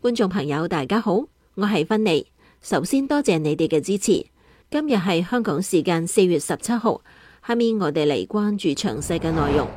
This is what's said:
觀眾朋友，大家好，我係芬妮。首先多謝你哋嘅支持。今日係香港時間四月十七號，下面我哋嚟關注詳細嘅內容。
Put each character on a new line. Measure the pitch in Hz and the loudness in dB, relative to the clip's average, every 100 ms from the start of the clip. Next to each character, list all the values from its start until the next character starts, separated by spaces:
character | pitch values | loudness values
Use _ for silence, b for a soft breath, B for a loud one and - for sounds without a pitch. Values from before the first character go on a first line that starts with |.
| 240 | 0
觀 | 233 | 2
眾 | 202 | 0
朋 | 190 143 | 0 -2
友， | 147 175 | -2 -2
大 | 170 131 | -2 0
家 | 214 | 0
好， | 220 208 302 _ _ - | 2 0 -2 _ _ -4
我 | 202 | 0
係 | 202 156 | 0 2
芬 | 214 214 | 2 2
妮。 | 160 - _ b b | 2 -2 _ b b
首 | - - | -2 -2
先 | 151 269 277 | 0 0 2
多 | 294 | 0
謝 | 269 170 | 2 2
你 | 151 151 | 2 0
哋 | 160 | 2
嘅 | 156 | 0
支 | 143 202 | 0 -2
持。 | - 185 - b b b b | 2 0 0 b b b b
今 | 294 311 | -4 0
日 | 233 | 0
係 | 180 180 175 | 2 0 0
香 | 247 | -2
港 | 214 151 | -2 -2
時 | 196 175 | 0 0
間 | 156 165 165 | 2 0 0
四 | - 185 | 2 4
月 | 165 | 2
十 | - 151 | -2 -6
七 | - | -4
號， | 233 226 - B B B B - | -2 -2 -4 B B B B -4
下 | 240 | 0
面 | 233 220 | 2 0
我 | 175 | 0
哋 | 147 147 | 2 2
嚟 | 131 92 | 0 -2
關 | 214 208 208 | -2 -2 0
注 | 170 | -2
詳 | 143 202 110 | -2 -4 -4
細 | - 165 | -4 -2
嘅 | 165 | -2
內 | 160 143 147 | 0 2 0
容。 | 127 | -2